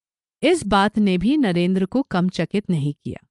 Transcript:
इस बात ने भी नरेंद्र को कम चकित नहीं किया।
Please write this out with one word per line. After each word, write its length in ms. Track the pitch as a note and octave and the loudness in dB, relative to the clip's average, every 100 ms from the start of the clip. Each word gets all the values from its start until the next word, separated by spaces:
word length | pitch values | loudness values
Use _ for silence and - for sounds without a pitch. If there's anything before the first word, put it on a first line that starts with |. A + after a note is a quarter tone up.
| _ _ _ - | _ _ _ -2
इस 240 | D4+ F4+ G3+ | 0 0 2
बात 320 | G3+ G#3 G#3+ | 2 2 2
ने 200 | G3+ F3+ | 0 2
भी 180 | G#3 D#4 | 2 2
नरेंद्र 500 | G#3+ F3 F3+ F#3 F#3+ | 2 0 0 0 0
को 160 | B3+ | -2
कम 260 | - F3+ F3+ | -2 -2 -2
चकित 420 | - E3 G3+ - | -2 -4 -4 -2
नहीं 240 | D#3+ C#3+ | -2 -2
किया। 340 | - B2+ - _ | -6 -12 -14 _